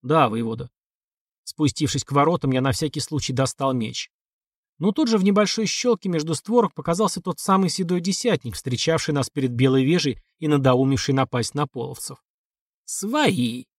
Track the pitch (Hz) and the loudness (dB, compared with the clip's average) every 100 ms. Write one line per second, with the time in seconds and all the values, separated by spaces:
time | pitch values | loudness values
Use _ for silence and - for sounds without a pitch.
0 | 127 160 127 113 113 113 120 _ _ _ | 2 2 2 0 -4 -8 -12 _ _ _
1 | _ _ _ _ - - 151 - 147 143 | _ _ _ _ -20 -2 -2 0 -2 -2
2 | - 143 147 - 143 127 135 - 156 151 | -2 2 2 2 0 0 0 -2 -4 -6
3 | - 151 - 127 135 - 135 127 110 - | -6 -6 -4 -2 -2 -2 -2 -2 -4 -8
4 | - _ _ _ _ _ _ _ 175 208 | -14 _ _ _ _ _ _ _ -2 2
5 | 277 220 190 202 208 - 214 - 247 226 | 2 4 4 4 2 0 -2 -2 0 0
6 | 190 170 160 151 - 240 208 - 156 170 | 0 -4 -2 -4 0 0 0 -2 -4 0
7 | 214 - 185 165 - 190 185 - 175 180 | 0 -2 -8 -6 0 2 2 -2 -2 -2
8 | 175 185 247 175 120 - - 123 - 160 | -2 -2 0 -2 -2 -8 -6 -2 0 0
9 | - 143 127 - 131 120 135 131 135 170 | 0 -2 -2 -2 -2 2 4 4 4 2
10 | 147 107 _ _ 156 143 135 127 135 135 | 0 -4 _ _ 0 4 4 4 4 2
11 | - 135 131 123 113 147 147 127 127 127 | 0 0 0 -2 -4 -4 -6 -6 -10 -10
12 | - 131 _ _ _ _ _ _ - - | -14 -16 _ _ _ _ _ _ -12 -8
13 | 196 294 277 185 120 120 - | -4 0 2 2 -2 -4 -14